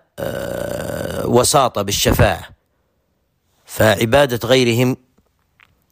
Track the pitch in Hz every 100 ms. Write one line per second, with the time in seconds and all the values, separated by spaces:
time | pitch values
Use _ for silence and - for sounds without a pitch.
0 | _ - - 64 60 60 62 62 - -
1 | - - - 120 120 151 123 107 101 98
2 | 120 107 110 85 - _ _ _ _ _
3 | _ _ _ _ _ _ - - 110 98
4 | 117 135 143 120 117 131 120 117 127 -
5 | _ _ _ _ _ _ _ _ _